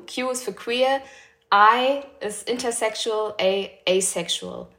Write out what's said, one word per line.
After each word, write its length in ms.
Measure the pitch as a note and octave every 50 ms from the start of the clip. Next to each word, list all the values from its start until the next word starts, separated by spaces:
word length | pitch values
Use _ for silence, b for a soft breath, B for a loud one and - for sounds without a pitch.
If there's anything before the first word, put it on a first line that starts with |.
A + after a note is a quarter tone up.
| -
Q 240 | - - B3+ B3+ B3+
ist 120 | B3+ B3 -
für 80 | G#3
Queer, 480 | F#3 - - A#3 A#3 B3 C4 C4 C4+ C4+ C4+ B B B B B B B _ - G3+
I 480 | G3+ G#3 A3 A#3 B3 B3+ C4 C#4 C#4 C#4 - - -
ist 260 | - G#3 G3+ - - A3+
Intersexual, 840 | A#3+ B3 - A#3 A#3 - A#3 A3 A3 - - A#3 G#3+ G#3+ G#3+ G#3 G#3+ -
A, 280 | F#3+ F#3+ G3 G3 F#3+ - - - - F3
Asexual. 800 | F#3 F#3+ F#3 - - F3+ E3+ - - - - F2+ - - - - _